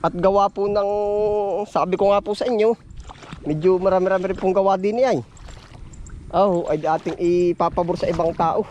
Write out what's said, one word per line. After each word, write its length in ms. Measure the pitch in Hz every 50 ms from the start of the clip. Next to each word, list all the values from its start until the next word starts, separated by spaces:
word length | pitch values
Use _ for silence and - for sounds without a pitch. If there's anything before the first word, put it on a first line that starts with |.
| -
At 80 | 165 -
gawa 320 | 175 175 190 196 202 196 202
po 160 | - 196 196
ng, 240 | 202 208 208 202 202 208 208 208 208 208 208 214 208 208 208 202 196 175 190 208 208
sabi 260 | - 160 143 180 180
ko 140 | 175 196 196
nga 160 | 202 202 -
po 80 | 208 208
sa 160 | - - 247
inyo, 240 | 247 214 214 226 233 - - - - - - - - - - - - - -
medyo 320 | 143 151 156 156 185 190
marami-rami 560 | 180 185 190 185 185 185 190 190 190 180 185 190
rin 60 | 180
pong 160 | - 190 185
gawa 180 | 196 190 196 196 190
din, 180 | 185 208 214 240
eh, 140 | 262 262 202
ay. 60 | 131 113 - - - - - - - - - - - - - - - - - - - - - -
Oh, 320 | 170 196 208 180 170 151
ay 140 | - 151 156
di 80 | 156 156
ating 320 | 160 160 - 175 160 -
ipapabor 760 | 175 170 175 175 180 175 170 - 170 170 - 185 175 170 180
sa 140 | - - -
ibang 240 | 175 170 170 165 170
tao. 320 | - 175 165 - 202 208 -